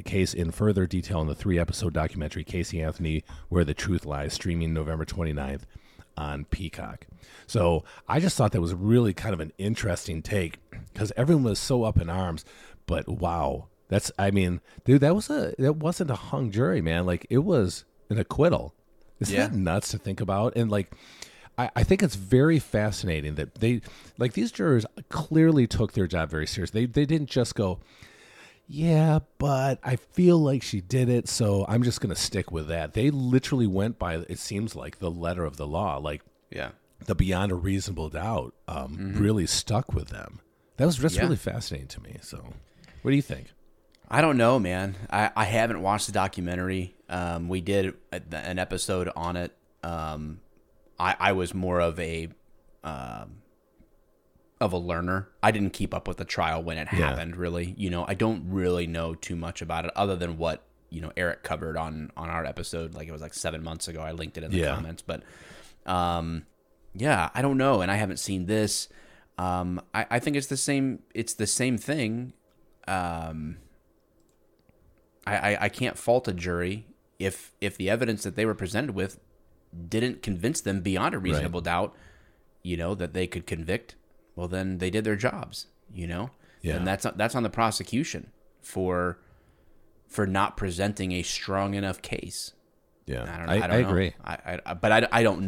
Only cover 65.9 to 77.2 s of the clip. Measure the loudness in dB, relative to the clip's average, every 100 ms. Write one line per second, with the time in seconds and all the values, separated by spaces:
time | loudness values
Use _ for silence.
65.9 | 0 2 0 -2 -6 -10 _ _ _ -16
66.9 | -2 2 2 2 0 2 4 4 4 4
67.9 | 2 0 -2 -4 -4 0 2 2 0 -6
68.9 | -14 -20 -20 _ -4 -2 0 -2 -4 -4
69.9 | -4 -2 -2 0 -2 -2 -2 0 0 0
70.9 | -4 -8 -6 -6 -2 -2 0 0 0 -2
71.9 | -2 -2 -4 -8 -14 _ _ _ _ -4
72.9 | -2 -2 -4 -6 -8 -10 -12 -18 _ _
73.9 | _ _ _ _ _ _ _ _ _ _
74.9 | _ _ _ -4 0 0 0 0 -2 -4
75.9 | 0 2 2 2 -4 -2 -2 -2 -4 -12
76.9 | _ _ -4